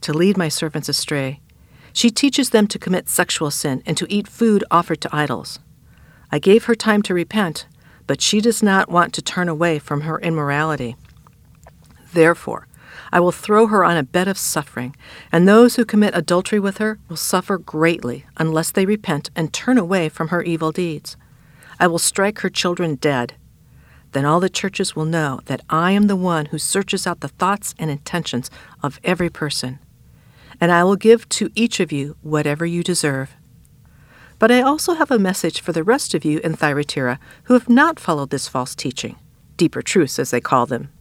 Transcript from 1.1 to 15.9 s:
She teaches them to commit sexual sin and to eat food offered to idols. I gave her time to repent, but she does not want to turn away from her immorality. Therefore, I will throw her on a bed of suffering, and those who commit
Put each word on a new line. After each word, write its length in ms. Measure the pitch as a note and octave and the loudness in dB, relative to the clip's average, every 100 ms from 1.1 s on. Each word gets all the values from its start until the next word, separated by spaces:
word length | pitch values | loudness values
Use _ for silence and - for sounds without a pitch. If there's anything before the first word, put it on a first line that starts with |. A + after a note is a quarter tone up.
| D3 C3+ C#3 _ _ - - - | -4 -4 -8 _ _ -20 -20 -12
She 180 | - A#3+ | 0 0
teaches 400 | A3+ C#4+ C4 C4 | 2 0 0 0
them 160 | A3 G#3 | 2 0
to 140 | - | -2
commit 280 | - F3+ - | -4 -4 -4
sexual 440 | - F3 - D3+ | -4 -2 -2 -4
sin 280 | - D3+ C3 - | -4 -4 -6 -4
and 100 | D#3+ | -6
to 160 | F3 | -2
eat 140 | G3+ G3+ | -4 -4
food 380 | - A#3 G#3 - | -2 2 2 4
offered 280 | E3 E3+ D#3+ | 2 2 -4
to 140 | - D3+ | -4 -2
idols. 440 | D3 A2+ - - _ - - - - - - | -2 -4 -8 -16 _ -20 -20 -20 -20 -20 -6
I 80 | D3 | -2
gave 240 | F#3+ G#3+ | 4 4
her 100 | - | 4
time 260 | A3+ - G#3 | -2 2 0
to 120 | G#3 | 2
repent, 520 | F3+ E3+ G#3+ F#3+ D3+ - _ _ - - | -2 -2 -2 -2 -4 -14 _ _ -20 -4
but 120 | C#3 | -2
she 200 | - G#3 | 0 2
does 200 | A3 A3 | 2 2
not 300 | G#3 F#3+ F#3 | 4 4 2
want 240 | F3 E3+ | 2 0
to 80 | - | -2
turn 260 | - - F3 | -8 -4 -4
away 300 | D3+ E3+ D#3 | 0 0 0
from 220 | - C#3+ | -4 -6
her 180 | D3+ D#3 | -4 -6
immorality. 760 | F3 D#3+ C#3+ C#3+ D#3 D3 A#2+ B2 - - - _ _ - - _ - - - | -4 -2 -2 -2 -2 -2 -6 -10 -18 -20 -20 _ _ -20 -20 _ -20 -20 -6
Therefore, 540 | E3+ D#3+ E3+ - - - - - - - | 2 4 4 -4 -10 -12 -20 -20 -20 -2
I 80 | F3+ | 2
will 120 | F3+ | 2
throw 360 | E3 - G#3+ A3+ | 0 0 4 4
her 160 | G#3+ | 4
on 120 | F3 E3+ | 4 2
a 60 | |
bed 240 | C#3 F3 F#3 | 0 -2 -2
of 100 | F#3+ | -2
suffering, 600 | - - C#3+ - B2 - - - - | -4 -4 -6 -8 -10 -12 -20 -20 -2
and 160 | E3+ F3+ | 4 6
those 300 | G#3 A#3+ - | 8 8 4
who 80 | |
commit 320 | A3+ | 0